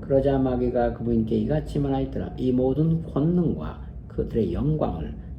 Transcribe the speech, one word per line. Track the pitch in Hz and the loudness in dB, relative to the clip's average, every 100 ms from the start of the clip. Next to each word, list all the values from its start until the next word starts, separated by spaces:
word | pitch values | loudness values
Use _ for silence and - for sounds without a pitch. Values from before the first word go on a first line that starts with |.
그러자 | - 135 135 135 | 2 4 4 4
마귀가 | 131 123 123 120 117 | 2 2 0 2 0
그분께 | 117 117 117 110 113 | 0 0 2 2 0
이같이 | 113 151 - 147 | 2 0 -2 -2
말하였더라. | 139 135 131 - - - | 0 0 -2 -4 -6 -2
"이 | 127 | 0
모든 | 127 131 135 160 160 | 2 2 2 2 2
권능과 | - 143 156 180 151 85 113 - - - - | 0 0 2 2 2 -2 -6 -10 -12 -14 -8
그들의 | - - 117 92 | -6 -2 0 0
영광을 | 90 139 156 104 85 73 - - | 0 0 0 -2 -2 -6 -8 -12